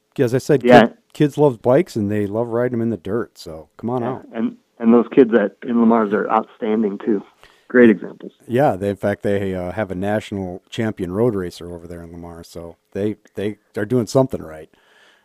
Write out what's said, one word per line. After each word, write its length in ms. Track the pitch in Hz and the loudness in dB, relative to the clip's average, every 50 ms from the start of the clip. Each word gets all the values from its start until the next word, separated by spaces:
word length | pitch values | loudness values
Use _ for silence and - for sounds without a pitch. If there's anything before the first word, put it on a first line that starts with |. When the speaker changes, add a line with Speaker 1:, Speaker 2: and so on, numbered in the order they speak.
| _ _ _ - | _ _ _ -2
Speaker 1:
as 140 | 135 117 120 | 0 0 0
I 40 | 131 | -2
said, 240 | - - 156 131 120 | 0 0 0 2 6
Speaker 2:
Yeah. 240 | 120 123 120 110 | 8 8 8 8
Speaker 1:
kid, 100 | 120 - _ _ _ - | 6 0 _ _ _ -2
kids 240 | - 151 147 - | 0 0 0 2
love 240 | 143 147 147 120 107 | 2 2 2 2 0
bikes 340 | - 120 127 156 190 - - | 2 2 4 4 2 0 -4
and 120 | 117 104 101 | -4 -2 -2
they 160 | 107 104 104 | -2 -2 -2
love 220 | 98 101 113 120 | -2 -2 -4 -4
riding 240 | 117 113 117 123 127 127 113 | -2 -2 -2 -2 -2 -2 -2
them 20 | |
in 80 | 113 117 | -2 -2
the 80 | 110 | -4
dirt, 400 | 87 - 95 101 120 98 - _ | -4 -6 -4 -4 -4 -4 -6 _
so 300 | - - 87 78 78 78 _ _ | -18 -18 -16 -16 -16 -18 _ _
come 120 | - - 113 | -10 -8 -6
on 120 | 123 127 | -4 -4
Speaker 2:
Yeah, 80 | 117 123 127 | -4 -6 -6
Speaker 1:
out. 140 | 110 - - 117 | -8 -12 -12 -6
Speaker 2:
and, 240 | 113 113 123 - - _ _ _ - | -6 -4 -4 -6 -10 _ _ _ 0
and 140 | 117 113 117 | 4 6 6
those 140 | 120 110 - | 6 4 4
kids 220 | - 143 131 113 110 | 4 4 4 6 4
at, 220 | 113 104 98 - _ | 2 2 0 -4 _
in 180 | - 131 117 117 | -6 -2 0 2
Le 60 | 117 | 4
Mars 260 | 113 117 117 110 101 104 | 4 4 2 2 0 0
are 140 | 101 - - | -2 0 0
outstanding 640 | 113 110 113 - - _ 120 107 107 113 110 101 98 | -2 -2 -2 -4 -8 _ -4 -2 -2 0 -2 -2 -4
too. 240 | 101 - 120 107 98 - - _ _ - _ _ _ _ | -4 -2 -2 -2 -2 -4 -10 _ _ -20 _ _ _ _
Great 220 | - - 123 120 113 | 0 4 6 6 6
examples. 420 | 101 - - - - - - - - _ _ | 6 4 -2 -10 -16 -16 -18 -20 -20 _ _
Speaker 1:
Yeah, 280 | - 113 123 147 139 101 | -4 0 2 2 2 0
they, 120 | 90 98 101 | 0 -2 -4
in 60 | 101 | -4
fact, 240 | - - 101 101 - - | -2 -2 -4 -4 -2 -2
they, 300 | 107 101 101 101 98 92 | -2 -2 -2 -2 -4 -4
uh, 160 | 92 90 90 | -6 -6 -6
have 200 | 90 110 107 92 | -6 -6 -6 -6
a 40 | 92 | -6
national 640 | 90 95 101 104 107 - - 107 98 95 90 90 - - _ | -6 -4 -2 -2 -4 -4 -6 -8 -8 -8 -8 -10 -14 -16 _
champion 420 | - - 113 110 - - 95 85 90 | -6 -4 -4 -4 -4 -6 -6 -6 -2
road 220 | 101 117 123 107 | -2 0 0 0
racer 380 | 98 90 87 - - 82 87 87 | -2 -6 -8 -10 -12 -14 -14 -14
over 120 | 85 85 | -16 -14
there 140 | 85 87 85 | -16 -16 -16
in 100 | 85 82 87 | -16 -16 -16
Le 40 | |
Mars, 300 | 85 85 85 85 85 85 | -16 -16 -16 -18 -18 -20
so 280 | - - 85 82 85 82 _ _ _ - | -18 -16 -16 -16 -16 -18 _ _ _ -6
they, 220 | 98 101 107 101 - _ _ _ | -4 -4 -4 -4 -8 _ _ _
they 220 | - 98 107 104 - _ _ _ | -6 -6 -6 -6 -10 _ _ _
are 80 | 104 107 | -6 -4
doing 220 | 104 123 123 110 | 0 0 0 0
something 340 | - - 135 131 127 - 85 | 2 2 0 0 0 -4 -10
right. 280 | 82 80 78 78 78 - _ _ _ _ _ _ _ _ _ _ | -12 -14 -16 -16 -18 -20 _ _ _ _ _ _ _ _ _ _